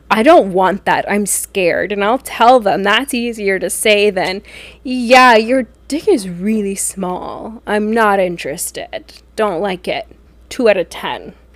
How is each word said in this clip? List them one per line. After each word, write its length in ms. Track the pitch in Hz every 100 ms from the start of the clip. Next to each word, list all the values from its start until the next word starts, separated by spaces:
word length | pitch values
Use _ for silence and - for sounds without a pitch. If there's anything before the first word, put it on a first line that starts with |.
| -
I 120 | 214
don't 300 | 247 339 196
want 340 | 180 185 190 -
that. 240 | 151 -
I'm 160 | 202 202
scared." 680 | - - 196 175 - 180
And 100 | 202
I'll 160 | 202 262
tell 420 | - - 240 254
them. 220 | 208 180
That's 300 | 196 214 269
easier 460 | 240 240 226 196 190
to 100 | 180
say 420 | - 226 208 208
than, 320 | 185 165 196 - - - -
"Yeah, 540 | 262 254 233 254 254 220
your 300 | 226 262 226 _ -
dick 200 | 294 427
is 200 | 311 190
really 480 | 175 202 220 196 196
small. 840 | - - 180 180 - - - 226 -
I'm 260 | 214 214
not 280 | 226 214 196
interested. 1000 | 185 170 135 143 - - - - - - _ -
Don't 240 | 214 165
like 260 | 202 180 -
it." 200 | 151 - - _ _ -
Two 220 | - 233
out 80 | 190
of 100 | 170
ten. 460 | - 175 120 - - _